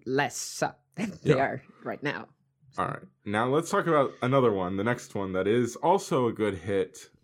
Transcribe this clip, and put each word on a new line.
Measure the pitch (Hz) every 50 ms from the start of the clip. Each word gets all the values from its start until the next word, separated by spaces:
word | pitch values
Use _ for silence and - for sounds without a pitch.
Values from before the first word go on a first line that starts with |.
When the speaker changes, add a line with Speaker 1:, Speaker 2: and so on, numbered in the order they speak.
| -
Speaker 1:
less | - 98 104 143 117 -
suck | - - - - - 156 - - _ _ _ -
than | - 220 202 170 -
they | - - 139
Speaker 2:
Yeah. | 131
Speaker 1:
are | 135 - - 135 - _ - _ -
right | 123 104 -
now. | - 143 87 - - - _ _ _ _ _ _ _ - - -
Speaker 2:
All | 90 -
right, | - - - - _ _ -
now | 104 101 107 117 127
let's | 139 160 165 -
talk | 202 202 170
about | 170 156 147 131 - - -
another | 120 123 135 139 123 113
one, | 101 95 90 90 95 95
the | 101
next | 120 123 - - - -
one | 107 98 95 92
that | 92 95
is | 101 113 123 123 113 -
also | - - 165 190 190 - - 170 135 123
a | 113
good | 107 104 107 104 98
hit, | 87 82 104 98 95 92 - - - - - _ _